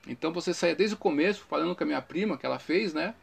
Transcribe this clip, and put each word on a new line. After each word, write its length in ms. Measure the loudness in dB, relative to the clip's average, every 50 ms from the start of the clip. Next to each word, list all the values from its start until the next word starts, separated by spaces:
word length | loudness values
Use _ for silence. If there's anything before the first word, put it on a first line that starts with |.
| -14 -12
Então 240 | -8 -6 -4 -4
você 220 | -4 -2 -2 -2 0
saía 220 | 2 2 2 4
desde 180 | 4 2 2 2
o 60 | 0
começo, 440 | 0 2 2 4 4 2 2 0 -4
falando 300 | -4 -2 0 0 0 0
com 80 | 0 0
a 40 | 0
minha 140 | 0 -2
prima, 360 | -4 -4 -4 -2 -2 -2 -2 -2
que 80 | -2
ela 140 | -4 -4 -4
fez, 340 | -2 -2 0 0 0 0 -2
né? 220 | -2 -4 -4 -6 -10